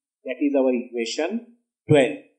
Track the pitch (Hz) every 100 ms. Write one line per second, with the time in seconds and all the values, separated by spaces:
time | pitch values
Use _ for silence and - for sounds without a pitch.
0 | _ _ 131 127 147 135 131 123 - 120
1 | 117 - 165 226 - _ _ _ - 151
2 | 254 95 -